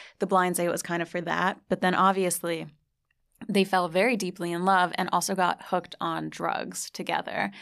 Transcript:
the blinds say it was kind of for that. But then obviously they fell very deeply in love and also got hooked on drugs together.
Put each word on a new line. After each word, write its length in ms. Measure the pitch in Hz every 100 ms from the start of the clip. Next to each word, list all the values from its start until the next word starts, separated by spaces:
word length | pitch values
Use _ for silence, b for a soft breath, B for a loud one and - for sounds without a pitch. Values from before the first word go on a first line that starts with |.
| B B
the 80 | 196
blinds 300 | 190 180 175
say 80 | 175
it 60 |
was 120 | -
kind 180 | - 170
of 80 | 165
for 120 | 180
that. 380 | 170 160 180 - -
But 120 | 180
then 120 | 185 180
obviously 720 | 190 190 180 - 170 165 156 - _ _ _ _ _ - -
they 160 | 196 190
fell 240 | 185 175
very 260 | 175 233 220
deeply 380 | 180 180 175
in 100 | 170
love 300 | 185 190 175 175
and 140 | 185
also 240 | 180 - 190
got 280 | 175 -
hooked 320 | - 180 - -
on 300 | 165 160 156
drugs 600 | - 170 - - 180 -
together. 640 | - 175 165 - - 202 B